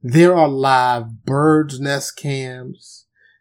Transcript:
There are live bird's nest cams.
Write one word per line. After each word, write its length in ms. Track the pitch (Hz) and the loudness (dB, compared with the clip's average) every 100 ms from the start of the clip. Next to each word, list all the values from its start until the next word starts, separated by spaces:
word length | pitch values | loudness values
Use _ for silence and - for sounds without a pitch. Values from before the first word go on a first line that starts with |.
There 340 | 123 135 175 180 | 0 4 4 4
are 120 | 151 | 2
live 760 | 135 135 131 127 123 113 113 - | 2 2 2 2 -2 -6 -12 -4
bird's 540 | 139 151 156 151 131 | 0 2 2 0 -6
nest 360 | 139 139 - - | -6 -6 -8 -12
cams. 920 | 147 135 131 127 127 - - - _ _ _ _ | -8 -8 -10 -14 -16 -20 -20 -20 _ _ _ _